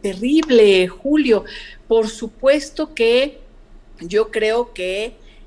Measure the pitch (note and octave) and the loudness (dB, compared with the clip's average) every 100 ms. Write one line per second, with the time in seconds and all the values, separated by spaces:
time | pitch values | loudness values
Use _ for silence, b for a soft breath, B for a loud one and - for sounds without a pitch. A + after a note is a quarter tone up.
0 | G3+ F#3 A#3+ D#4 D#4 A#3+ G#3 F#3+ F3+ - | -8 -6 0 0 4 6 6 4 2 -4
1 | C4+ D4+ C4 G#3 - B B B - A3+ | -2 0 2 0 -2 B B B -2 0
2 | A3 - A3 - C4 D4 D4 - D4+ - | 0 -6 -14 -4 0 0 -2 -8 -8 -2
3 | A3+ A#3+ C#4+ - - - - - - - | 0 2 0 -8 -20 -20 -20 -20 -20 -18
4 | E3+ G#3 A3 A3+ G#3+ A#3 A#3+ - F#3 F#3+ | -4 -2 -2 -2 -2 -2 -4 -8 -8 -6
5 | A3+ - b b | -10 -14 b b